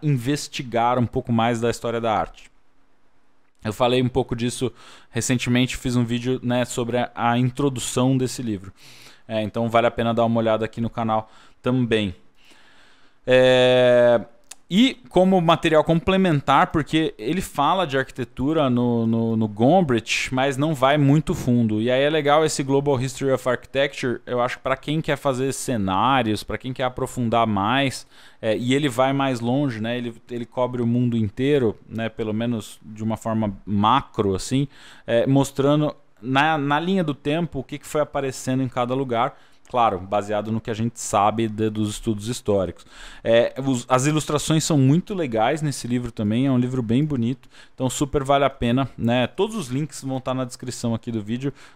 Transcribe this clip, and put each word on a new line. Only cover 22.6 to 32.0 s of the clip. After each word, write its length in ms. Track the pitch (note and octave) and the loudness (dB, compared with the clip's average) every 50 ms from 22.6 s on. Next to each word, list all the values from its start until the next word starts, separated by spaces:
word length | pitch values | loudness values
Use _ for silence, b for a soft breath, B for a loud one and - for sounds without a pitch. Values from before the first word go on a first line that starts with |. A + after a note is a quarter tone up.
| D3 | -2
Global 380 | C3+ C3+ C#3 C#3+ C#3+ C#3 B2 | 0 0 0 2 2 0 0
History 320 | B2+ C3+ - - C#3 C3+ C3 | -2 -4 -6 -4 -2 0 0
of 160 | B2 - B2+ | 0 0 -2
Architecture, 720 | B2 A#2+ - - - C3+ C#3 D3 - - - B2+ A#2 - - | -2 -2 -4 -6 -2 -2 -2 -2 -2 -4 -4 -4 -4 -4 -6
eu 160 | - B2 B2 | -6 -2 -2
acho 180 | A#2+ B2+ - - | -2 -2 -4 -6
que 40 | - | -4
pra 140 | C3 C3 | -4 -4
quem 240 | - - - D3+ D#3+ | -4 -4 -4 -4 -2
quer 160 | D#3 - C#3+ | -2 -2 -4
fazer 360 | C3+ - C#3 C3 A#2+ C3 C3+ B2 | -2 0 -2 -2 0 -2 -2 -4
cenários, 920 | - - - B2+ A2 G2 F#2+ F#2 F#2+ A2 B2+ C#3 C3 A#2+ A2 G#2+ G2+ - | -4 -4 -4 -2 -2 0 0 2 2 2 2 2 2 2 0 -2 -2 -4
pra 120 | - G#2+ | -8 -10
quem 160 | G#2+ - B2+ B2+ | -8 -8 -10 -6
quer 120 | - C3 | -4 -4
aprofundar 640 | B2+ B2+ - C3 B2 - C3 A#2+ A2+ A#2 A#2 A#2 A2 | -4 -4 -4 -6 -6 -4 -4 -2 0 2 2 2 2
mais, 580 | G#2 G2 G2 G#2+ B2 C3+ C#3 C3 - - - B B B B B B B | 2 0 0 2 2 0 0 -2 -4 -6 -14 B B B B B B B
é, 160 | - A2+ G#2+ | -2 -2 -2
e 160 | F#2+ A#2+ A#2+ C3 | -2 0 0 0
ele 160 | C#3+ D3+ C#3+ | 0 0 0
vai 240 | A2 A#2+ C3 C3+ C#3 | 0 0 0 2 2
mais 280 | C#3 C#3 C3+ C3 A#2 | 0 0 -2 -2 -2
longe, 400 | A#2 A#2+ B2 C#3+ D3 C3+ A#2 G#2+ | -2 -2 0 0 0 -2 -4 -4
né? 180 | G#2+ A2+ A#2+ B2 | -4 -4 -4 -4
Ele, 160 | A#2+ A#2+ A2+ A2 - - | -6 -8 -10 -12 -14 -12
ele 160 | B2 A#2+ A#2+ | -10 -10 -10
cobre 340 | - - B2+ B2+ B2 B2 B2 | -8 -4 -2 -2 -2 -2 -2
o 60 | A#2+ | 0
mundo 300 | A#2 A#2 B2 B2 A#2+ A#2 | 0 2 2 0 0 2
inteiro, 600 | A#2 A2 G2+ - - B2+ C#3 D3 C#3+ B2 G#2+ F#2 - - - | 0 0 -2 -2 -2 0 2 2 2 2 0 -2 -4 -12 -12
né? 200 | - A2 | -8 -8